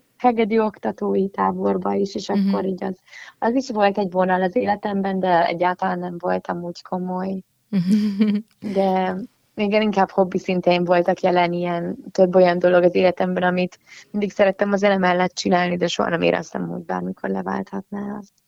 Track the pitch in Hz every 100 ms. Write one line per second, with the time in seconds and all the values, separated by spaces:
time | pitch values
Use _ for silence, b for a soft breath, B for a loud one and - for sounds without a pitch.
0 | _ _ 247 226 214 220 214 202 220 202
1 | 202 196 196 196 190 185 196 190 190 202
2 | 196 214 190 202 196 196 190 180 190 185
3 | _ B B B 220 254 262 214 202 196
4 | 190 180 185 185 185 208 202 208 214 196
5 | 190 190 185 170 170 170 175 180 190 180
6 | 180 170 180 185 - 175 175 175 - 185
7 | 180 185 190 190 - _ _ 202 175 214
8 | 208 196 214 208 - _ 208 190 190 185
9 | 185 185 247 _ _ - 208 214 214 196
10 | 190 - 185 185 - 180 180 175 175 180
11 | 175 180 185 180 175 175 175 170 175 190
12 | - - 185 185 180 175 180 180 175 190
13 | 185 175 185 185 180 180 180 - B B
14 | B 208 202 - 196 190 202 202 202 196
15 | 185 180 180 - 196 180 175 175 175 -
16 | - 165 170 170 165 - 175 175 170 180
17 | 180 190 190 196 185 190 190 196 - 202
18 | 202 208 196 _